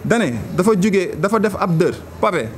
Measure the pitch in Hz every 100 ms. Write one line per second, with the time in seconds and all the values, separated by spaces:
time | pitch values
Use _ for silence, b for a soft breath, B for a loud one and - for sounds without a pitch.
0 | 139 233 170 117 - 147 185 214 214 190
1 | 180 - 190 220 208 196 190 160 165 -
2 | - - 214 170 110